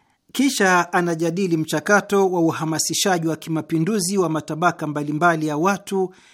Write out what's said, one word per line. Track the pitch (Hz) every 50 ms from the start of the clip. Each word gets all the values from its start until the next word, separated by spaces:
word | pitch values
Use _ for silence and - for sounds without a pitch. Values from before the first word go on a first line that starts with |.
| _ _ _ _ _ _
Kisha | - - 269 285 - - 202 185 185 175 175 - -
anajadili | 185 175 175 170 160 170 165 165 175 196 185 165
mchakato | 160 156 156 - 151 151 - 208 196 196 196 202 196 196 185
wa | 180 180
uhamasishaji | 165 160 143 - 160 160 160 151 - - - - - 202 180 170 160
wa | 165 156
kimapinduzi | 160 - - 160 156 151 - 165 160 160 180 226 208 170 175 202
wa | 196 180 160
matabaka | 160 156 147 - 156 156 175 175 165 - 160
mbalimbali | 151 147 147 147 147 147 151 170 175 165 156 156
ya | 156 147
watu | 147 165 196 202 185 196 - 196 190 185 185 - - _ _